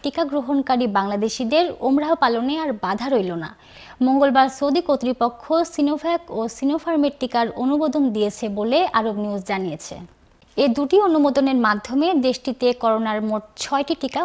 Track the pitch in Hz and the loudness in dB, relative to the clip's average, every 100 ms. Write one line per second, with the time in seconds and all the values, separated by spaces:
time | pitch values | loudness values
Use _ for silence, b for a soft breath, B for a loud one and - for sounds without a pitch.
0 | 294 330 302 285 247 277 269 247 247 202 | -6 -4 -2 -2 0 -2 0 0 0 0
1 | 196 202 214 - 233 302 349 - 247 277 | -2 -2 -2 -4 0 0 0 -2 0 2
2 | 302 330 247 233 254 311 311 220 185 208 | 2 2 2 0 -2 -2 -4 -4 -4 -4
3 | 262 254 185 170 156 - B B B - | 0 0 0 -4 -8 -14 B B B -2
4 | 254 269 277 262 269 262 285 302 349 269 | 2 4 4 4 2 2 0 2 2 0
5 | 240 247 240 240 - 320 330 - 285 302 | 0 0 -2 -2 -2 0 0 0 0 0
6 | 330 339 339 - 233 - 277 320 339 320 | -2 -2 -4 -6 -6 -4 -2 -2 0 0
7 | 285 285 247 240 233 - 254 294 311 302 | 0 -2 -4 -2 -2 -2 0 0 0 2
8 | 269 214 208 - 214 202 220 294 370 226 | 0 0 -2 -2 -6 -4 0 2 2 0
9 | 220 208 208 202 190 196 185 151 - - | -2 -2 -4 -4 -4 -4 -4 -6 -10 -16
10 | 175 _ _ _ _ - 277 233 285 392 | -18 _ _ _ _ 0 2 2 2 4
11 | 403 311 285 277 269 262 220 208 - 262 | 4 4 4 4 2 4 2 0 -2 0
12 | 330 330 254 240 - 247 247 247 226 220 | 2 2 2 0 -4 -2 0 2 0 0
13 | 220 214 214 214 214 - - 277 285 320 | 0 -2 -2 -4 -6 -12 -4 -2 -2 -4
14 | 262 285 | -4 -2